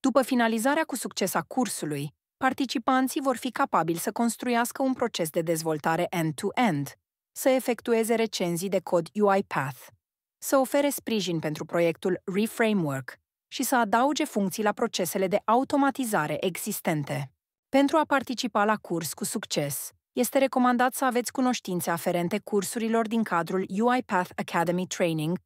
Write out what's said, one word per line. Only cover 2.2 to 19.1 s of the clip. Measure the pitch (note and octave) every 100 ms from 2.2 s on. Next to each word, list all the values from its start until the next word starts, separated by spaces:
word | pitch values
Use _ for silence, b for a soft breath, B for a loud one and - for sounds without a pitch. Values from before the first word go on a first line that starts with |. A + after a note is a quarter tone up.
| _ _
participanții | C4 B3 C4+ C#4 A#3 C4 C4 D#4
vor | C4+ B3
fi | B3+
capabili | - C#4 - E3 E3+
să | -
construiască | G#3 A#3 - B3+ A#3+ A#3 -
un | C4+
proces | C4 A#3+ - E3
de | F3+
dezvoltare | E3 E3 D#3+ D#3 E3 E3 F3
end-to-end, | - D#3+ D3 G3+ - A#3+ D3 C#3 - _ _ _ -
să | C#4+
efectueze | C4 A#3+ A#3 - A3+ A3
recenzii | A3+ A3+ - F3+ E3+ G3
de | F#3+
cod | - F3+ D#3+
U | - G3+
I | G3
Path, | G3+ - C#3 C3+ - _ _ _ _ _
să | - C#4
ofere | C4 C#4+ C#4+
sprijin | C4 - A3+ F3+ E3
pentru | D#3 D3+
proiectul | E3 F3 E3+ D#3+ G3 F#3
Reframework | - F#3 A3 - A3+ G#3 D#3 C3+ C3 - _ _ _
și | -
să | C4 B3+
adauge | A3+ A3+ C4 D4+
funcții | D#4 - G3 -
la | G#3
procesele | G#3 A#3 - F3+ G3 F#3+
de | G3
automatizare | - A#3 C4+ D4 C#4 C4+ B3 G#3 D3+ D3+
existente. | F#3+ E3+ - G3+ - D#3+ C#3 C#3+ C#3 _ _ _ _
Pentru | C4+ C#4 D#4+
a |
participa | D4+ C#4 - A#3+ A#3+ A3
la | G#3 G#3+
curs | - E3 E3